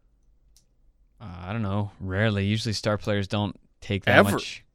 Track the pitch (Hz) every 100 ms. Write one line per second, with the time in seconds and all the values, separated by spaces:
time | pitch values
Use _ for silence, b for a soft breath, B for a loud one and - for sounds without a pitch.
0 | _ _ _ _ _ _ _ _ _ _
1 | _ _ 104 87 90 113 101 101 101 -
2 | 95 95 110 101 98 110 113 98 110 104
3 | - 101 95 104 104 - _ _ - 101
4 | - 131 202 156 - - -